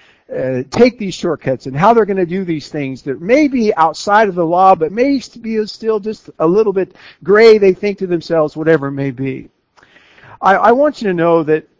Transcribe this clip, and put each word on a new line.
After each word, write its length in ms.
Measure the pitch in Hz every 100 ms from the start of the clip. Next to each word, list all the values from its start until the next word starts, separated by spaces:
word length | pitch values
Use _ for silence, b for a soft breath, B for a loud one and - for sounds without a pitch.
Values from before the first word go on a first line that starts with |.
| b b b
uh, 320 | - 131 127 -
take 300 | 214 247 247
these 160 | 196 -
shortcuts 500 | 180 147 - 127 139
and 100 | 135
how 180 | 202
they're 120 | 233 202
gonna 200 | 190 175
do 180 | 190
these 240 | 180 156 -
things 360 | 151 135 127
that 180 | 147 131
may 260 | 175 269 294
be 260 | 254 214
outside 540 | 185 160 - - 208 214
of 80 | 175
the 100 | 160
law, 300 | 175 190 185
but 160 | 160
may 300 | 202 277 277 - 240
be 240 | 226 220 214
still 340 | - 220 220
just 300 | 214 214 - -
a 80 | 160
little 280 | 196 214
bit 200 | 190 180 _ B B
gray, 340 | 143 208 226 214
they 160 | 196
think 240 | 185 208 196
to 80 | 190
themselves, 480 | 170 - 165 151 156
whatever 320 | 156 160 139
it 40 |
may 200 | 139 139
be. 380 | 120 135 131 113 _ _ _ b b b b b b
I, 140 | 185 196
I 160 | 208
want 280 | 247 294 -
you 60 | 208
to 60 |
know 300 | 175 170 165
that, 240 | 151 156 - _